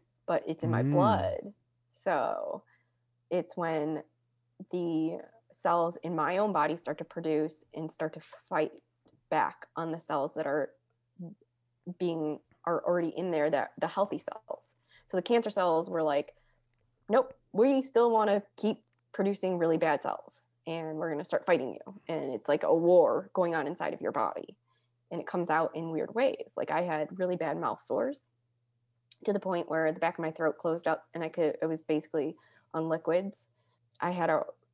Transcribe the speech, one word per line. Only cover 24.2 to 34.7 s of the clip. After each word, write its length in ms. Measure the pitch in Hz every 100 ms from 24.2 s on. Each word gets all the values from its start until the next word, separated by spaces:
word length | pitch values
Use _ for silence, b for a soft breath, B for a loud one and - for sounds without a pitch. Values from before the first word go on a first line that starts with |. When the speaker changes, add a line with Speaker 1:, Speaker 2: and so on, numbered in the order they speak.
| 98 - - - _ _ _ _ -
Speaker 1:
and 100 | 170
it 60 | -
comes 220 | 185 170
out 240 | 160 165 160
in 160 | 165
weird 240 | 160 - 226
ways. 380 | 269 - - -
Like, 140 | -
I 100 | 156
had 360 | 180 156 151 185
really 180 | 180 180
bad 200 | 160 160
mouth 220 | 147 -
sores 480 | - 131 262 285 _ _ _ _ _ _ _ _ _ - -
to 80 |
the 60 | 202
point 280 | 190 175 -
where 220 | 160 160
the 80 | 170
back 180 | 165 170
of 40 |
my 80 | 160
throat 260 | 160 160 -
closed 280 | 170 165 165
up, 200 | 160 -
and 100 | 165
I 60 | 160
could, 280 | 175 156 -
I 40 | 160
was 140 | 156
basically 540 | - 151 - 160 143 - b b b
on 160 | 165 160
liquids. 560 | 160 156 175 196 - _ _ _ _ _ -
I 100 | 175
had 180 | 180 165
a 140 | 156 - - _